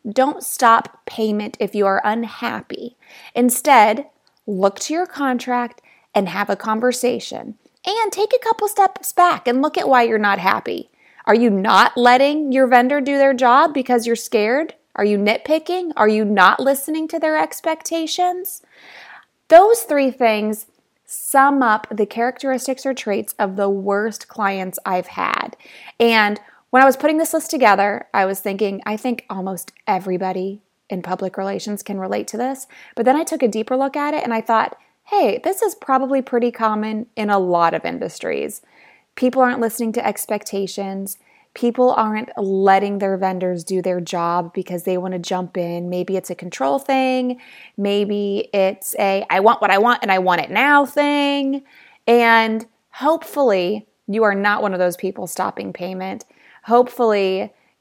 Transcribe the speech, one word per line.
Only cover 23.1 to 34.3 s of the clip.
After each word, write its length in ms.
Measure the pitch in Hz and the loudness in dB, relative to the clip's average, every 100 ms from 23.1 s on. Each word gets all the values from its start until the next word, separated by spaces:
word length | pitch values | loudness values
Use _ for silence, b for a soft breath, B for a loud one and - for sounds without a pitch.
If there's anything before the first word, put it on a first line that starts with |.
| 202 214 - | -4 -4 -4
of 200 | 202 190 | -4 -2
the 120 | 196 | -2
worst 600 | 196 190 202 220 208 - | 0 0 -2 -2 -6 -14
clients 500 | - 202 190 185 - 196 | -4 -4 -2 -6 -8 -4
I've 220 | 185 180 | -4 -4
had. 500 | - 180 - - - B B B B | -4 -4 -2 -6 -12 B B B B
And 400 | 233 226 208 208 b b b | 2 4 2 0 b b b
when 120 | 254 | 6
I 40 | 269 | 6
was 100 | 262 | 6
putting 220 | 302 311 | 2 2
this 160 | 320 | 0
list 180 | 330 - | -2 -2
together, 560 | 302 233 196 202 208 - | 2 4 4 2 -2 -4
I 100 | 208 | 0
was 160 | 190 196 | 0 -2
thinking, 420 | 208 196 208 196 - | -6 -2 -4 -4 -8
I 100 | 214 | -6
think 300 | 254 233 - | -4 -6 -8
almost 440 | 190 190 180 - _ - | -8 -6 -8 -12 _ -2
everybody 760 | 190 190 180 185 185 190 208 _ _ - | -2 -2 -4 -4 -4 -6 -10 _ _ -10
in 120 | 185 | -8
public 360 | 175 185 190 190 | -6 -6 -6 -6
relations 460 | 196 196 208 208 | -6 -6 -6 -8
can 160 | - 196 | -8 -8
relate 300 | 190 208 208 | -4 -6 -6
to 80 | 220 | -6
this. 280 | 254 269 - B B - | -6 -6 -14 B B 0
But 80 | |
then 140 | 233 285 | 2 2
I 80 | 330 | 0
took 180 | 294 | 0
a 60 | 247 | 0
deeper 260 | 220 220 262 | 0 -2 -2
look 220 | 269 294 | -2 -2
at 160 | 294 | -4
it 100 | 302 | -4
and 100 | - | -4